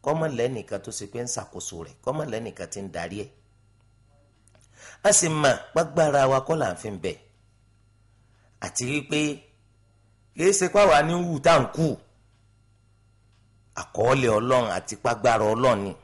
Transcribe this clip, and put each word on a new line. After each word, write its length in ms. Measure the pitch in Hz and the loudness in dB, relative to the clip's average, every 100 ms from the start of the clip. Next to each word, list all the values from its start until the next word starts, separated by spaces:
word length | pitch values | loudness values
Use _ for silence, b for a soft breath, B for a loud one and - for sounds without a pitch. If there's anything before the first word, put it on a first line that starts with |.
Kó 100 | 139 | -2
má 120 | 160 160 | -2 -2
lẹ́nìkan 520 | 123 120 123 - 98 | -2 -4 -4 -8 -10
tó 100 | 110 | -10
ṣe 160 | - 98 | -14 -12
pé 120 | 117 | -10
ń 60 | 120 | -8
ṣàkóso 500 | - 98 87 - 85 | -8 -10 -14 -14 -14
rẹ̀, 120 | 82 - | -16 -10
kó 120 | 127 | -8
má 120 | 151 | -6
lẹ́nìkan 420 | 147 110 113 95 90 | -8 -8 -10 -12 -14
tí 120 | 101 | -12
ń 100 | 98 | -12
darí 260 | 85 85 101 | -10 -10 -10
ẹ̀. 100 | 101 _ _ _ _ _ _ _ _ _ _ _ _ _ B B B B | -12 _ _ _ _ _ _ _ _ _ _ _ _ _ B B B B
A 140 | 202 | 2
sì 160 | 208 170 | 2 2
mọ̀ 260 | 156 143 113 - | 2 2 0 -2
págbára 520 | 156 165 151 156 143 135 | -2 -2 0 2 4 2
wa 100 | 135 | 2
kọ́ 160 | 131 160 | 0 -2
là 120 | 113 | -2
ń 60 | 87 | -4
fi 140 | 110 | -10
bẹ̀. 260 | 95 90 76 _ _ _ _ _ _ _ _ _ _ _ _ _ _ | -8 -8 -10 _ _ _ _ _ _ _ _ _ _ _ _ _ _
Àti 220 | - - 123 | -10 -6 -4
wípé 340 | 147 139 151 151 143 _ _ _ _ _ _ _ _ _ - | -6 -4 -2 -2 -4 _ _ _ _ _ _ _ _ _ 0
kìí 140 | 180 | 2
ṣe 140 | 196 180 | 2 2
pé 100 | 208 | 4
àwa 220 | 196 147 | 6 6
ní 120 | 151 | 4
wù 260 | 175 170 151 | -2 -2 0
tá 120 | 170 | 4
à 60 | 156 | 4
ń 60 | 123 | 2
kú. 200 | - 160 104 _ _ _ _ _ _ _ _ _ _ _ _ _ _ _ _ _ - | -2 -2 -2 _ _ _ _ _ _ _ _ _ _ _ _ _ _ _ _ _ -16
Àkọọ́lẹ̀ 540 | - - 113 135 123 | -12 -2 2 4 4
Ọlọ́run 360 | 107 120 127 113 | 2 2 2 2
àti 240 | 90 - 107 | -4 -6 -6
págbára 480 | 123 113 120 113 | -4 0 2 4
Ọlọ́run 340 | 107 110 131 107 | 2 2 2 2
ni. 140 | 98 90 | -2 -10